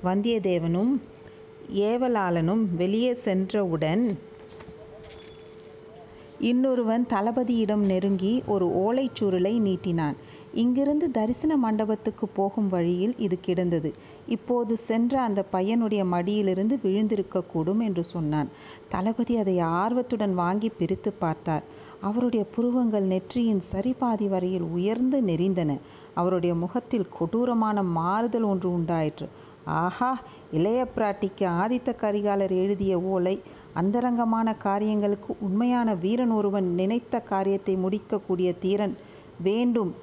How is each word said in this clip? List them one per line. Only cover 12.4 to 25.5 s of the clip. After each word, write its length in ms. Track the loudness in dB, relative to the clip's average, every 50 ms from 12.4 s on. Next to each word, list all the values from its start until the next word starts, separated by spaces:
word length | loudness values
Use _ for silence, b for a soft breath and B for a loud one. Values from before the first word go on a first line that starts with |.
| 0 0 0 0 0 0
வழியில் 460 | 2 2 2 2 2 2 0 -2 -2
இது 240 | -2 -2 -2 -2 -2
கிடந்தது. 540 | -2 -2 0 0 2 2 0 0 0 -2 -6 B B B B B B
"இப்போது 500 | -6 -6 -6 -2 0 0 0 2 0 -2
சென்ற 460 | -4 -2 -2 0 2 2 2 2 0
அந்த 220 | 0 2 0 0 -2 0
பையனுடைய 520 | 0 0 2 2 2 2 2 2 0 0 2
மடியிலிருந்து 720 | 2 0 0 0 0 0 2 2 2 2 2 2 0 0 0 0
விழுந்திருக்கக்கூடும்," 960 | 2 2 2 2 2 0 -2 -2 -2 -2 -4 -4 -2 -4 -2 0 0 0 0
என்று 260 | 0 0 0 -2 -4
சொன்னான். 440 | -4 -4 -4 -2 0 0 0 -2 -4 B B B B B B B -6
தளபதி 480 | -4 -2 0 -2 0 0 0 0 0
அதை 220 | 0 2 2 2 2
ஆர்வத்துடன் 720 | 2 2 2 2 2 2 0 0 0 -2 -2 0 0 0 2
வாங்கி 340 | 2 2 2 0 0 -2 -2
பிரித்து 440 | -2 -2 -2 -2 -2 -2 -2 -6
பார்த்தார். 500 | -4 -2 -2 -2 -2 -2 -2 -2 -2 -2 -4 B B B B B B B
அவருடைய 440 | -6 -2 0 0 0 2 2 0 -2
புருவங்கள் 580 | -2 -2 0 0 2 2 2 2 2 2 2
நெற்றியின் 600 | 2 2 0 0 -2 -2 -2 0 2 2 2 0 -2 -2
சரிபாதி 560 | -6 -2 -2 -2 -2 0 0 0 0 0 0 0
வரையில் 340 | 0 0 0 0 0 -2
உயர்ந்து 580 | -2 -2 -2 0 0 0 0 2 2 2 2 2
நெறிந்தன. 580 | 2 2 2 2 2 2